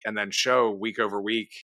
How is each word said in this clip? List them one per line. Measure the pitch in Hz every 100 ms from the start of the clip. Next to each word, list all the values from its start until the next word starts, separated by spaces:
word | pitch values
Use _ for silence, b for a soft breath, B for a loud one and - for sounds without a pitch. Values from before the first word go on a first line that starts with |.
| 110
and | 107
then | 101
show | - 127 127 113
week | 101 110 104
over | 107 101
week, | 104 113 104 - -